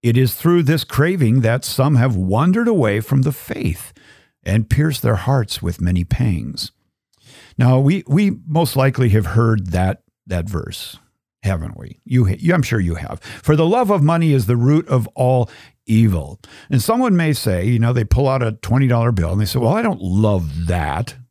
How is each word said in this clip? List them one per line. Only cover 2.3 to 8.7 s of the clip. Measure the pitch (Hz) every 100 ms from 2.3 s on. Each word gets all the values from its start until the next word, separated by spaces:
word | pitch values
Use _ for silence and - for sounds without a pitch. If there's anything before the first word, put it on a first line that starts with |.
| 104 165 202 233
away | 202 113 101
from | 107 139
the | 135
faith | 139 - - - - - _ - - _ _
and | - 107 107
pierced | - 156 139
their | 113 101
hearts | 123 135 107 -
with | 87 82
many | 90 90
pangs." | 85 - 123 87 58 - - _ _ _ _ _ _ - - -
Now, | 123 131
we, | 139 190 -
we | 147 208 - -
most | 156 160